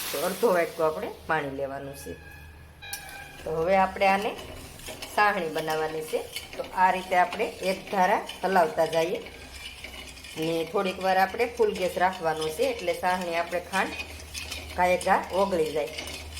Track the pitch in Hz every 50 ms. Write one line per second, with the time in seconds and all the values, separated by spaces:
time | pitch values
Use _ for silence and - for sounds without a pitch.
0 | - - - 143 156 185 190 - 226 233 185 175 165 165 - - 160 156 156 185
1 | 226 359 427 - - - 160 156 147 139 135 139 139 135 135 139 139 139 139 139
2 | - - 80 78 - - - - - - - - - - - - - - - -
3 | - - - - - - - - - - 160 165 165 180 196 190 190 190 - -
4 | 202 190 190 196 208 247 - - - - - - - - - - - - - -
5 | - - - 220 208 208 202 196 170 156 147 160 156 160 156 156 156 156 160 160
6 | 156 - - 233 - - - - - - - - - - - 190 185 190 185 190
7 | 180 - 185 180 180 175 - 196 - - - - 185 185 190 190 - - 214 196
8 | 185 185 220 311 - - - - - 185 190 180 165 156 - 170 160 156 160 165
9 | 165 175 214 - - - - - - - - - - - - - - - - -
10 | - - - - - - - 156 160 165 165 165 165 - - 208 196 185 185 185
11 | 185 190 185 185 190 190 - - 226 - - - 226 208 190 190 185 175 - 170
12 | 175 185 185 - 170 160 156 156 156 156 160 165 247 277 240 - 180 175 170 165
13 | - 180 180 185 185 170 165 170 170 - - 175 - - 196 190 220 - - -
14 | - - - - - - - - - - - - - - - - 180 180 180 180
15 | - 190 196 262 - - 165 185 196 190 190 165 156 147 143 151 143 - - -
16 | - - - - - - - -